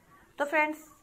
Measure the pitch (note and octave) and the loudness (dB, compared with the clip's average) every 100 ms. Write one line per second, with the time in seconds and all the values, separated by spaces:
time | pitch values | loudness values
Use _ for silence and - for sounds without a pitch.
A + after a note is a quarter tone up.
0 | _ - - - C#4+ D#4 D4+ D#4 - - | _ -20 -20 -6 -2 2 0 -2 -14 -20